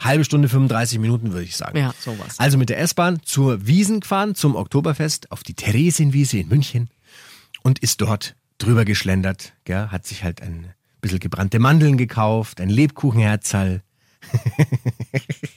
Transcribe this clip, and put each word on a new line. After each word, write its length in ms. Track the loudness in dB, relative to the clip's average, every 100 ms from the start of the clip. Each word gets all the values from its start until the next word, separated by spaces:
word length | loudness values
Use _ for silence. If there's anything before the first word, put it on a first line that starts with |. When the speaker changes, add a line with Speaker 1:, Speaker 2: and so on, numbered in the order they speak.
Speaker 1:
Halbe 240 | 0 0
Stunde, 240 | 2 2 2
fünfunddreißig 500 | 4 2 0 -2 -2
Minuten, 320 | 0 0 -2
würde 120 | -6
ich 120 | -6 -8
sagen. 220 | -6 -4
Speaker 2:
Ja, 140 | -4 -4
sowas. 380 | -10 -12 -10 -2
Speaker 1:
Also 200 | 2 4
mit 120 | 2
der 100 | 0
S-Bahn 400 | -2 0 0 0
zur 420 | -2 0 2 0 2
Wiesn 320 | 2 2 0
gefahren, 340 | -2 -2 -2
zum 220 | 0 0 0
Oktoberfest, 760 | -2 -2 0 -2 -4 -6 -10
auf 140 | -14
die 100 | -14
Theresienwiese 840 | -8 -2 2 2 2 2 2 0 -2
in 100 | 0
München 420 | 0 0 -2 -6 _ _ -20 -20 -20 _ -4
und 160 | 0 0
ist 220 | 0 -2
dort 340 | 0 -2 -4 -16 _ -6
drüber 260 | 2 4
geschlendert. 680 | 4 0 0 0 -2 -4 -10 _
Gell? 220 | -6 -6 -4
Hat 180 | -8 -10
sich 180 | -8
halt 180 | -8 -8
ein 320 | -10 -12 -14 -20 _ _
bisschen 180 | -4 -4
gebrannte 400 | -4 -4 0 2
Mandeln 380 | 4 6 6 4
gekauft, 640 | 0 0 0 0 -2 -4
ein 80 | 0
Lebkuchenherzal. 1120 | 2 2 2 0 2 2 2 0 0 0 -2 -8
<laughs> 1120 | _ _ _ -6 -4 -2 0 0 0 -4 -8 -6 -8 -8 -10 -12